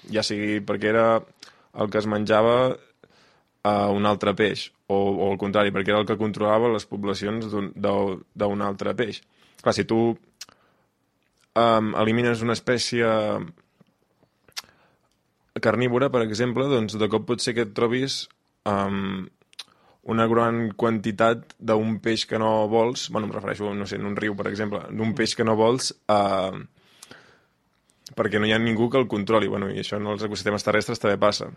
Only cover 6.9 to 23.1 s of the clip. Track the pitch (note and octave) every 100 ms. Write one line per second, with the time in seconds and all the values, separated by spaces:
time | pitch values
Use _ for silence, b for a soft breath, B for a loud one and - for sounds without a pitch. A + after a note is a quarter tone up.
6.9 | G#2 G2+ F#2 G2+ A2+ A2 G#2 G2 - G2+
7.9 | G2+ G2+ F#2 - - G2+ G2+ G2+ G2 G2+
8.9 | G2+ A2 F#2+ _ b b b - G#2+ G2
9.9 | A2+ A#2 A2+ _ - - b b b b
10.9 | _ _ _ _ _ _ A2 A#2 A2+ G#2+
11.9 | - A2 A#2 A#2+ A#2 A#2 A2+ - A#2+ -
12.9 | A#2+ A2+ A2 G#2+ G#2 F2+ - _ _ _
13.9 | _ _ _ _ _ _ - - b b
14.9 | b b _ _ _ _ A2 A#2 G#2+ B2
15.9 | A#2+ C#3 B2 A2+ G#2 B2 A#2+ C#3 B2+ G#2+
16.9 | G#2+ G#2+ A2+ A2 A#2 - A2+ A2 G2+ A#2
17.9 | B2 C3+ - - _ _ _ G#2 G2+ G2
18.9 | G2 G2 F#2+ F#2 _ _ - - b b
19.9 | b - A2+ A2+ A#2 A#2 A#2 A2+ G2 A#2
20.9 | A2+ A2 G2+ A2+ A#2 - - A2+ A2 A2
21.9 | G#2+ A2+ A2 - A2+ A2 A2 G#2+ A2+ A2+
22.9 | C3+ -